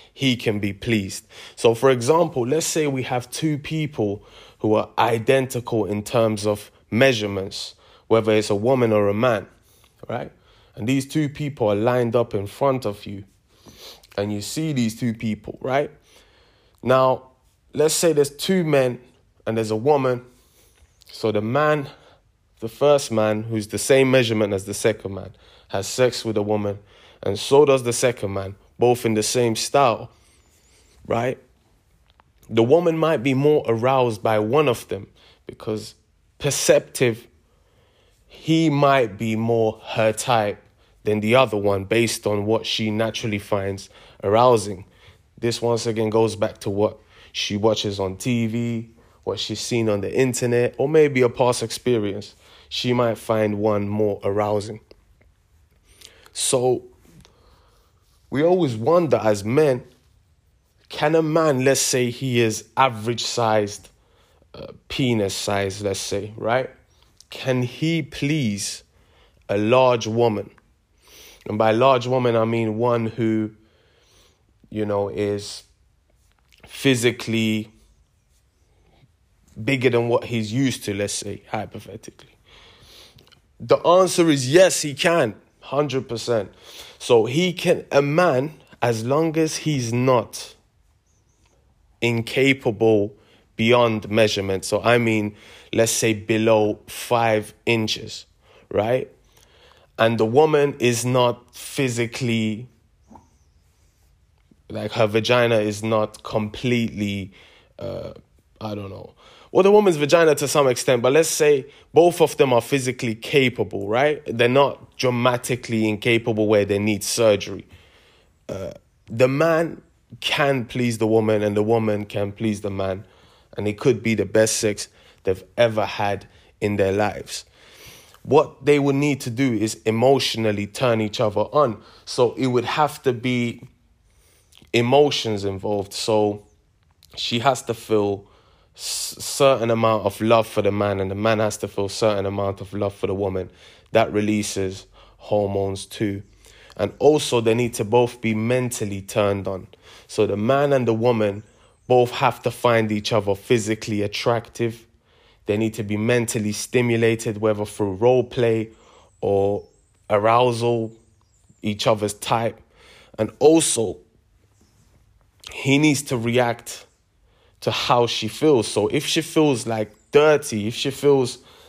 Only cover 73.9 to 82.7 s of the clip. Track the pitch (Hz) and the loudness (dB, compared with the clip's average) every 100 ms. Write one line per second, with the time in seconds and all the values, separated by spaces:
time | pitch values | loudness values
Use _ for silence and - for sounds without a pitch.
73.9 | _ _ _ _ _ _ _ _ 107 104 | _ _ _ _ _ _ _ _ -6 -2
74.9 | 101 101 80 104 101 101 - - _ _ | -2 -2 -2 -4 -4 -8 -16 -20 _ _
75.9 | _ _ _ _ _ _ _ - - 139 | _ _ _ _ _ _ _ -20 -2 0
76.9 | 123 120 117 - 113 110 110 107 _ _ | 2 2 0 -2 0 0 -2 -4 _ _
77.9 | _ _ _ _ _ _ _ _ _ _ | _ _ _ _ _ _ _ _ _ _
78.9 | _ _ _ _ _ _ - 110 135 127 | _ _ _ _ _ _ -10 -4 0 2
79.9 | 117 117 120 117 117 107 120 135 - - | 2 2 0 -2 -4 -4 -2 -2 -2 -6
80.9 | 98 101 - 101 101 - 110 98 107 - | -4 -4 -6 -10 -12 -10 -10 -10 -14 -16
81.9 | 110 - - - _ _ - - | -18 -20 -20 -20 _ _ -20 -20